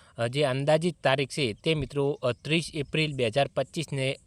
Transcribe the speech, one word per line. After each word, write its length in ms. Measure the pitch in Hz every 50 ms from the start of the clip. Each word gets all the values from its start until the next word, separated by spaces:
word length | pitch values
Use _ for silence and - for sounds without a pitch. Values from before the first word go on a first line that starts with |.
| - - - -
અ, 80 | 117
જે 180 | 123 127 147 147
અંદાજિત 520 | 131 127 135 139 151 156 156 170 180 - _
તારીખ 260 | - 135 135 143 139 -
છે 240 | - 160 135 110
તે 220 | 101 - - 165 160
મિત્રો, 360 | 151 131 - 143 143 139 143
અ, 220 | 147 - - 123
ત્રીસ 380 | 113 _ - 139 156 170 - - -
એપ્રિલ 380 | 151 131 - - 156 156 151
બે 140 | 139 131 123
હજાર 220 | 110 107 139 139 -
પચીસને 680 | - - 175 - - 175 147 - 147 135 131 135 135 - _